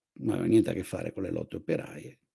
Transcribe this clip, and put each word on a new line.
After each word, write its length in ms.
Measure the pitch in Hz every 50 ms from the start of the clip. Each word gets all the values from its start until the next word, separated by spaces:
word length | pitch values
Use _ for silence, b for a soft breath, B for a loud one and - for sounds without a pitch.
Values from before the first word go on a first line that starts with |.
| _ _ _ -
non 160 | - - -
aveva 120 | 90 87
niente 220 | 90 - 113 - -
a 40 | 85
che 100 | 90 87
fare 280 | - - 87 82 82
con 120 | - 98 98
le 80 | 90
lotte 260 | 87 - - - -
operaie. 600 | 82 - - 82 - - - - - - - - _ _ _